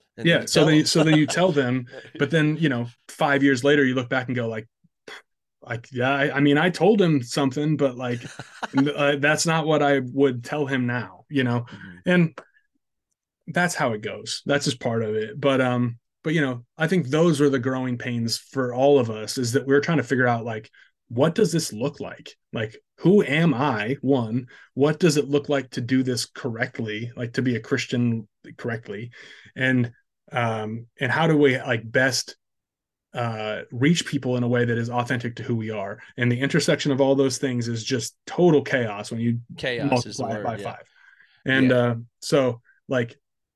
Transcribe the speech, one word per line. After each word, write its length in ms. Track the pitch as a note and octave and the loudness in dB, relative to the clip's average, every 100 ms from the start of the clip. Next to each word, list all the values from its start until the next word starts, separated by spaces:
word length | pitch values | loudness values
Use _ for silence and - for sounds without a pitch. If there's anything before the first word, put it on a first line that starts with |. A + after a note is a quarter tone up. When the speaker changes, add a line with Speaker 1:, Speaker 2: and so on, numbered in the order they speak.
| _ - | _ -4
Speaker 1:
And 80 | E3+ | 2
Speaker 2:
Yeah, 140 | E3 | 2
Speaker 1:
you 40 | - | 2
Speaker 2:
so 120 | E3 | 2
Speaker 1:
tell 60 | D#3 | 6
Speaker 2:
then, 120 | D#3 | 6
Speaker 1:
him. 60 | - | 4
Speaker 2:
so 180 | E3 | 2
then 120 | D#3 D#3 | 4 4
you 100 | D3 | 4
tell 260 | E3+ F#3 | 2 2
them, 340 | C#3+ B2 B2+ B2 - | 2 0 -2 -4 -14
Speaker 1:
<laughs> 160 | - D3 | -14 -6
Speaker 2:
but 120 | C#3+ | -2
then, 280 | D#3+ D3+ D#3 | 0 0 0
you 100 | D#3 | 0
know, 200 | A#2+ A#2+ - - | -2 -6 -12 -14
five 340 | - D3+ C#3 | -2 0 4
years 220 | C#3 C3 | 4 4
later, 180 | C#3 D3 | 4 4
you 100 | C3 | 4
look 160 | B2+ A#2+ | 0 -2
back 160 | C3 B2 | -2 -2
and 100 | B2 | -4
go 120 | A#2 | -4
like, 200 | A2 A2 _ _ _ - - - _ _ _ | -6 -10 _ _ _ -20 -20 -20 _ _ _
like, 260 | - A#2 - | -10 -10 -8
"Yeah, 180 | B2+ B2+ | -4 0
I, 260 | C#3 C#3+ C3+ | 0 0 2
I 40 | |
mean, 180 | C#3+ C#3+ | 4 4
I 100 | F3+ | 2
told 320 | E3+ E3+ A3 | 4 4 6
him 220 | F3+ D3 | 4 2
something, 540 | A#2+ - C#3 C3+ D3+ D#3 | 0 0 0 0 -2 0
but, 200 | C#3 B2 | 0 -2
like, 240 | B2 A#2+ - - - | -6 -6 -8 -18 -20
Speaker 1:
<laughs> 280 | - - C3+ | -12 -4 0
Speaker 2:
n-, 140 | C#3+ | 0
uh, 220 | D3 C#3+ D3 | 2 2 2
that's 260 | C#3+ D3+ E3 | 2 2 2
not 200 | D#3+ D#3 | 0 2
what 160 | D3+ | 2
I 180 | C#3+ C#3 | 4 2
would 440 | B2+ C3+ C#3 B2 | 0 2 2 2
tell 220 | A#2 D3 C3+ | -6 -4 -2
him 200 | C3+ B2 | 0 0
now," 380 | A#2+ F#2+ - - | -2 -6 -12 -6
you 140 | C#3+ | -2
know? 160 | B2 A#2+ | 0 0
Speaker 1:
Mm-hmm. 360 | A#2+ - - - | -4 -12 -18 -8
Speaker 2:
And 340 | F3 F3+ D#3+ - - _ _ _ _ _ _ _ _ _ - | 2 4 2 0 -20 _ _ _ _ _ _ _ _ _ -6
that's 280 | F3 F3 | 0 0
how 180 | - C#3 | 0 -2
it 100 | G#2+ | -2
goes. 400 | G#2+ G2+ A2 - | -6 -10 -10 -8
That's 200 | - C#3+ | -2 0
just 160 | D3 B2 | 0 -4
part 220 | B2+ A2+ | -2 -2
of 120 | A2 | -2
it. 260 | G#2+ A2 D3 | -4 -6 -2
But, 200 | C#3 C3 | 0 2
um, 380 | B2+ B2 A#2+ A#2+ _ _ | 2 0 -2 -4 _ _
but, 100 | D#3+ | -2
you 60 | E3 | 0
know, 240 | C#3 B2 A#2+ - | 0 -4 -10 -4
I 100 | D#3+ | -2
think 220 | F#3 B2+ | 0 0
those 320 | D3+ F3 C#3+ | 2 2 4
are 100 | D3 | 4
the 80 | C3+ | 2
growing 380 | B2 C3 B2+ A#2+ | 0 -2 -4 -6
pains 400 | B2+ A#2+ A2+ - | -6 -4 -4 -4
for 360 | - C3+ B2 | -6 -6 -4
all 240 | B2 C#3 C#3+ | 2 4 4
of 120 | A2+ | 4
us, 280 | G#2+ G#2+ - | -4 -8 -4
is 140 | A#2+ | -2
that 140 | C3 C3 | -2 2
we're 140 | C#3 | 2
trying 160 | C#3+ D#3+ | 2 0
to 80 | |
figure 220 | A#2+ B2+ B2 | 0 2 2
out, 180 | A#2+ | 0
like, 260 | A#2 A2 - _ _ _ - | -4 -10 -12 _ _ _ -8
what 260 | A#2 D#3 | 0 0
does 180 | E3 F#3+ | 2 0
this 200 | D#3+ - | 0 -4
look 280 | G#2+ C#3 - | -6 -8 -8
like? 360 | F#2 - - - _ | -12 -14 -20 -20 _
Like, 240 | A#2 A2 - _ _ | -8 -8 -10 _ _
who 240 | E3 G#3 | 4 4
am 320 | D3 D3 E3+ | 4 2 2
I? 420 | A#2+ D3 A2 G#2 C#3 | 2 0 0 -2 -2
One, 440 | B2+ C3+ A2+ A#2 B2 - - | 0 0 0 -4 -6 -14 -12
what 260 | - C#3+ D#3 | 0 0 4
does 160 | F3+ D3 | 2 2
it 120 | C3 | 2
look 200 | C#3+ D3 | 0 0
like 220 | C#3 C3 | -2 -2
to 100 | - | -6
do 220 | A#2+ C3 | -2 0
this 240 | B2+ A#2+ - | 0 -2 -6
correctly? 840 | - C3 A2+ B2 - A2 G#2+ A#2+ A#2+ | -8 -8 -6 -6 -6 -8 -6 -8 -10
Like, 160 | A#2+ | -8
to 80 | A#2+ | -4
be 140 | B2+ A2+ | -2 -2
a 40 | |
Christian 680 | - C3 - B2 A#2+ A2+ G#2+ _ - - | -2 -4 -2 -2 -2 -2 -6 _ -20 -12
correctly? 540 | A#2+ A2+ A2+ G2+ A#2+ - - - - - | -8 -8 -10 -12 -14 -16 -20 -20 -16 -4
And, 360 | C3 B2+ A#2+ - _ _ _ | 0 2 0 -6 _ _ _
um, 560 | B2+ A#2 A2 G#2+ A2+ - - | -4 -2 -4 -6 -10 -14 -8
and 120 | C3 | -4
how 160 | D3 E3 | 0 2
do 100 | D3+ | 4
we, 220 | C#3+ B2+ | 4 2
like, 240 | C3+ A#2 A2+ | -2 -4 -2
best, 460 | C3 C3 B2 - - _ _ _ _ _ _ _ | 2 2 0 -6 -12 _ _ _ _ _ _ _
uh, 500 | B2 A#2 A2 G#2+ G#2+ - | -6 -6 -4 -6 -6 -8
reach 340 | B2 C#3 E3+ - | 0 2 2 0
people 300 | C#3+ B2+ B2 | -4 -2 -2
in 60 | |
a 60 | A#2+ | 0
way 160 | A#2+ | 0
that 140 | A#2+ A#2 | 0 0
is 100 | A#2 | -2
authentic 480 | A#2+ A#2+ B2+ A#2+ A#2 | -2 -2 -4 -6 -8
to 60 | |
who 140 | A#2 A#2 | -6 -4
we 140 | A2 | -4
are? 280 | G#2+ G2 G#2 - - | -6 -8 -10 -14 -2
And 140 | A#2+ | 0
the 100 | A#2+ | 0
intersection 520 | C3+ E3 - D3 D#3 | 0 0 0 0 0
of 80 | C3 | 2
all 140 | C3+ C#3 | 2 4
those 220 | C3+ B2+ | 2 -2
things 280 | C3+ A#2+ A#2 | -4 -4 -4
is 180 | A#2 | -6
just 320 | A2 C3+ - - - | -4 -4 -6 -12 -8
total 360 | - F3 D3 | 0 4 4
chaos 480 | C3+ C3+ A2+ G2+ G#2 | 2 -2 -2 -6 -8
when 100 | A#2 | -4
you 200 | A#2 A#2+ A#2+ - | -2 -2 -6 -8
Speaker 1:
Chaos 480 | C3+ A#2+ C#3 B2+ A2 | -6 -4 -2 -2 -2
is 100 | G2+ | -8
the 60 | |
Speaker 2:
multiply 80 | B2+ | -6
it 40 | G#2+ | -6
Speaker 1:
word, 80 | |
Speaker 2:
by 120 | G#2 G#2+ | -6 -6
Speaker 1:
yeah. 80 | |
Speaker 2:
five. 200 | G2+ - - _ _ _ _ _ | -8 -12 -18 _ _ _ _ _
And, 260 | - C3+ C3 | -2 2 4
Speaker 1:
Yeah. 60 | B2 | 4
Speaker 2:
uh, 180 | A#2+ A#2+ A#2 _ | 2 -2 -8 _
so, 420 | - D3+ B2+ A#2+ _ _ - | -2 2 2 -2 _ _ -6
like, 280 | C3 A#2+ - _ _ _ | -4 -4 -8 _ _ _